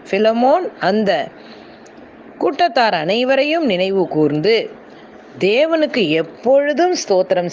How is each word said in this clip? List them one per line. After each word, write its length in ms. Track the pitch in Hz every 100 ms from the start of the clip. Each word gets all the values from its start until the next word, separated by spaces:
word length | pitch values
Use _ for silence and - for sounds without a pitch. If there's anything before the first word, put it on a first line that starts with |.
| -
பிலமோன் 600 | 196 220 226 247 330 370 -
அந்த 480 | 170 208 202 165 127 - - - - - - - - - - -
கூட்டத்தார் 560 | - 285 349 254 226
அனைவரையும் 720 | 180 151 226 254 269 294 330 285
நினைவு 420 | 180 190 196 165
கூர்ந்து 640 | 151 151 151 185 226 - - - - - - - 127
தேவனுக்கு 680 | 185 233 320 320 294 247 165
எப்பொழுதும் 840 | 156 160 - 233 269 285 285 349
ஸ்தோத்திரம் 560 | 339 - 185 185 185 175